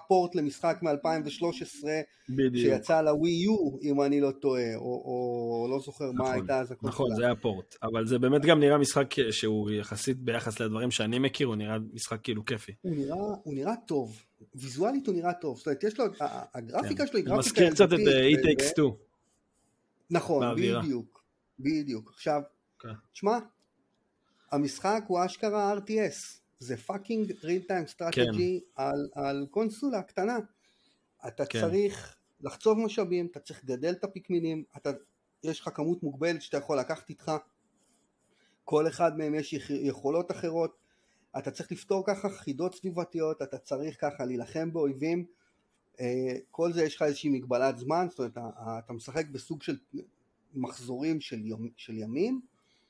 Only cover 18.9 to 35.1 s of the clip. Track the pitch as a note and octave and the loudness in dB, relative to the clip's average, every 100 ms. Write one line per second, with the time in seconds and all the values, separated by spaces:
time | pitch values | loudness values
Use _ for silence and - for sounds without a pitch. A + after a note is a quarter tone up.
18.9 | G#2 _ _ _ _ _ _ _ _ _ | 2 _ _ _ _ _ _ _ _ _
19.9 | _ - E3+ - D3 A#2+ A2+ A#2 A#2 D3 | _ -2 -2 2 2 2 2 2 2 0
20.9 | B2 A2+ _ _ _ _ - C3+ D#3 C#3+ | -4 -6 _ _ _ _ -4 -2 0 -2
21.9 | A2+ A2 - D#3 D3 C#3+ _ _ _ A2+ | -6 -10 -8 -2 -2 -4 _ _ _ -16
22.9 | A2 _ - G3 A#3 G#3+ _ _ _ _ | -16 _ -2 0 0 -2 _ _ _ _
23.9 | _ _ _ _ _ - C#3+ C#3 - F#3+ | _ _ _ _ _ -4 0 0 0 0
24.9 | A3 G#3+ F3+ F3+ - G#3+ G#3 G3+ G3+ G3+ | 0 0 2 0 0 -2 0 0 0 0
25.9 | A3 F#3+ - - - _ - B2+ A#2 - | 0 0 -2 -14 -18 _ -14 -8 -6 -4
26.9 | G3 G3 A3 G3+ - D#3 F#3 F3+ F#3 D#3 | -6 -2 -2 -2 -4 -2 -2 0 -4 -4
27.9 | - E3+ D3 A#2+ G#2+ F3+ F#3 - - C#3 | -4 -2 2 2 2 0 -2 -6 -4 -2
28.9 | C#3+ C#3+ D3 C#3 C#3 C#3 G3+ A3 G#3+ C#4+ | -2 -6 -4 -4 -4 -4 -2 -2 -2 -4
29.9 | A3 F3 - G3+ A#3+ G#3+ _ _ _ _ | -4 -4 -2 -2 -2 -6 _ _ _ _
30.9 | _ _ _ B2 - C#3 A#2 E3 F#3+ G3+ | _ _ _ -12 -4 -2 0 2 2 2
31.9 | G3+ - - _ - C#3 - A3 A3 A3 | 0 -14 -20 _ -12 -12 0 2 4 2
32.9 | A3 F3+ F3+ E3+ - - D3+ C3 B2 D#3 | 0 0 0 -2 -8 -16 -12 -6 -2 -2
33.9 | F#3+ G3 G3 - F3 E3 D#3 - C#3+ C#3+ | -2 -6 -8 -2 -2 0 -4 -8 -8 -6
34.9 | C3+ - | -6 -10